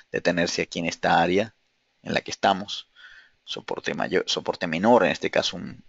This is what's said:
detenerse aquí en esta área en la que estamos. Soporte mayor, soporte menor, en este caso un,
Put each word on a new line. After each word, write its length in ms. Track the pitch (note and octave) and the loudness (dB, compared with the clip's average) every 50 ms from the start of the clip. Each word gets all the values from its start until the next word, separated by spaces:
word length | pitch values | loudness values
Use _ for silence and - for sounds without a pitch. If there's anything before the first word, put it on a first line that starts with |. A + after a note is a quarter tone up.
| - - | -16 -6
detenerse 500 | - - - F2+ F2 F2 F2 - - - | -6 -2 0 0 0 2 0 -2 -2 -4
aquí 180 | E2+ - - F2+ | -6 -4 -6 -6
en 60 | E2+ | -6
esta 360 | E2 - - - F2 F2 E2+ | -6 -6 -2 0 2 4 4
área 340 | E2+ F2 F2+ G2+ A2+ A2+ _ _ _ _ _ _ _ _ _ _ - | 4 4 2 0 0 -2 _ _ _ _ _ _ _ _ _ _ -10
en 100 | - - | -4 -4
la 80 | - | -4
que 100 | - - | -4 -4
estamos. 560 | - - - G2+ G2 F#2 G2+ - - - - _ _ - - - - - - _ _ _ _ | -8 0 2 2 2 2 -2 -8 -10 -12 -12 _ _ -20 -20 -20 -20 -20 -20 _ _ _ _
Soporte 520 | - - - - - - - - - D2 | -14 -14 -12 -8 -8 -8 -6 -6 -6 -4
mayor, 280 | - - C2 F2 F2+ - | -4 -4 0 0 0 0
soporte 400 | - - - - - - - F#2 | 0 -4 -4 -4 -6 -4 -4 -4
menor, 360 | E2+ D#2 E2+ G2 A#2 B2+ A2+ F#2 | -4 -2 2 4 6 6 6 6
en 80 | D2 | 4
este 200 | - - - - | 2 0 -4 0
caso 260 | - - - - - | 0 0 0 0 -4
un, 260 | F2+ - - - - - | -6 -12 -12 -14 -16 -20